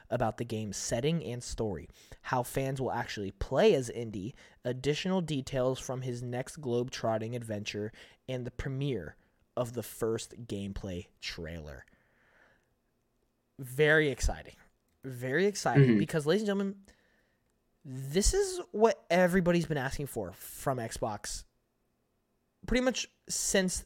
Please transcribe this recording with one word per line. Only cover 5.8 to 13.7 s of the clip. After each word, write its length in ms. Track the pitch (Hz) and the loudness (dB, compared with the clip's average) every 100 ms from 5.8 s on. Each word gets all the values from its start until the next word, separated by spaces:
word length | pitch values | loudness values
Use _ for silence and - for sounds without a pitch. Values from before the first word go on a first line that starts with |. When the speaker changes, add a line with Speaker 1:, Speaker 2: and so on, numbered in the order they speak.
| - 127 | -4 -6
Speaker 1:
his 200 | 127 120 | -6 -6
next 360 | 123 123 - 160 | -6 -6 -6 -8
globe-trotting 760 | 127 120 123 - 113 110 110 | -2 0 0 -2 -2 0 -2
adventure, 580 | 123 113 104 104 104 107 - - - - | -6 -6 -6 -4 -4 -6 -8 -20 -14 -8
and 160 | 127 120 | -6 -6
the 40 | |
premiere 680 | - 139 135 143 110 76 - _ _ _ - | -6 -4 -2 -2 -2 -6 -14 _ _ _ -4
of 160 | 120 | -4
the 100 | 123 | -4
first 640 | - - 113 113 - - 117 | -8 -4 -2 -2 -4 -14 -8
gameplay 600 | 101 98 98 98 87 - _ | -6 -6 -6 -6 -8 -10 _
trailer. 640 | - - 80 82 76 64 - _ _ _ _ _ _ _ _ _ _ _ _ _ _ _ _ - | -10 -8 -8 -10 -12 -14 -18 _ _ _ _ _ _ _ _ _ _ _ _ _ _ _ _ -16
Very 500 | 127 | -4